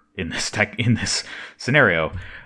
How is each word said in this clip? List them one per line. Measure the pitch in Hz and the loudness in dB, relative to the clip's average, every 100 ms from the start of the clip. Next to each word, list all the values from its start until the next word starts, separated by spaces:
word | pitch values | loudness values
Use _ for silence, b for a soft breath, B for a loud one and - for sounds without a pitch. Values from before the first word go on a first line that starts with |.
| _ - | _ -8
in | 85 | -6
this | - - | -4 -4
tech, | - 104 - | -2 -2 0
in | 117 | 2
this | 120 98 - - B B B | 2 0 -4 -6 B B B
scenario. | - 147 117 82 78 90 B B | 0 4 6 4 0 -4 B B